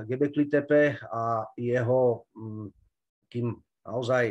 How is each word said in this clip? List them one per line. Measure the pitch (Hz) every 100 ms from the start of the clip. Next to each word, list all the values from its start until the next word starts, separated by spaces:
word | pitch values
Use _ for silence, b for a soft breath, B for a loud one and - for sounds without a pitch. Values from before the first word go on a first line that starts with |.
Göbekli | 107 131 143 147 143
Tepe | 147 147 147 147 117 -
a | 117 117 113 110 -
jeho, | 120 123 120 131 123 113 - 110
mm, | 110 107 101 - _ _ _ _ _
tým | 120 117 - _ _ -
naozaj, | 117 123 127 117